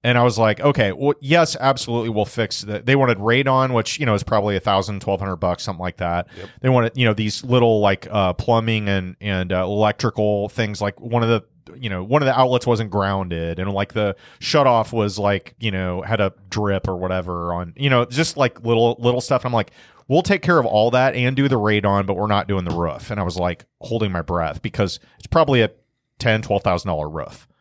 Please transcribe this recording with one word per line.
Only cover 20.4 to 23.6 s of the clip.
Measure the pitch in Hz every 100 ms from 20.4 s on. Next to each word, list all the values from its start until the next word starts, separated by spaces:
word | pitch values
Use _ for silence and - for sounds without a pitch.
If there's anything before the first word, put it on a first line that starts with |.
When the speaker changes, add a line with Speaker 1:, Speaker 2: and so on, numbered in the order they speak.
Speaker 1:
care | 170 170
of | 123
all | 107 117
that | 127 131 120
and | 123 135
do | 139
the | 123
radon, | 104 104 101 101 98
but | 92
we're | 104
not | 101 95
doing | 98 87
the | 82
roof." | 85 73 -
And | 104
I |
was, | 90 87
like, | 87 85